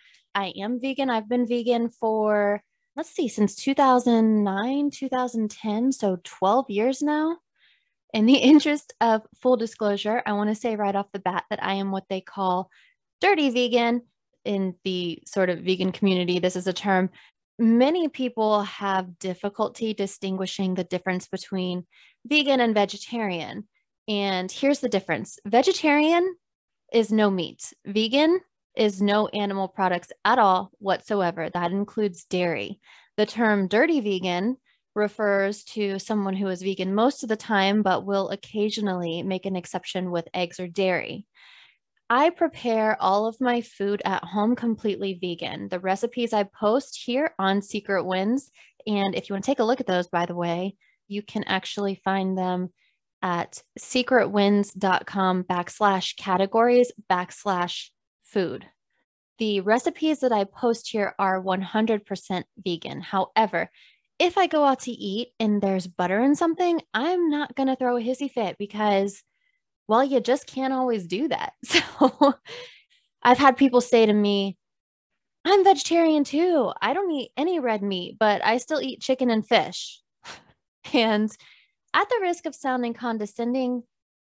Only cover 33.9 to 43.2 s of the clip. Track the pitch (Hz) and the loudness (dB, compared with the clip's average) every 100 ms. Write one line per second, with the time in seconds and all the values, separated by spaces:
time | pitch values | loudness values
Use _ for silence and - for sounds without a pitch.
33.9 | 311 208 190 180 175 208 262 _ _ _ | 2 0 -2 -2 -2 -2 -4 _ _ _
34.9 | - 208 208 214 196 196 208 - 220 202 | -2 -2 0 0 2 0 -4 -10 -6 -4
35.9 | 196 - 214 196 190 196 180 185 185 185 | -4 -4 -2 -2 -2 -2 -4 -4 -4 -2
36.9 | 202 240 - 233 220 - 208 190 208 196 | 2 2 0 -4 -4 0 2 2 2 2
37.9 | 160 190 196 190 196 - 214 214 220 208 | 0 0 -2 -2 -6 -8 -2 -2 -2 -4
38.9 | 180 175 165 190 185 196 190 170 180 - | -2 -4 -6 -4 -4 -4 -6 -6 -8 -6
39.9 | 190 180 175 165 - 175 165 180 175 190 | -6 -4 -4 -4 -4 -6 -6 -8 -2 0
40.9 | 175 - - - _ - - - _ _ | 0 -4 -12 -16 _ -20 -20 -20 _ _
41.9 | _ - 240 311 349 330 - 240 220 214 | _ 0 4 4 2 -2 -2 -2 0 0
42.9 | 214 196 196 | 0 2 2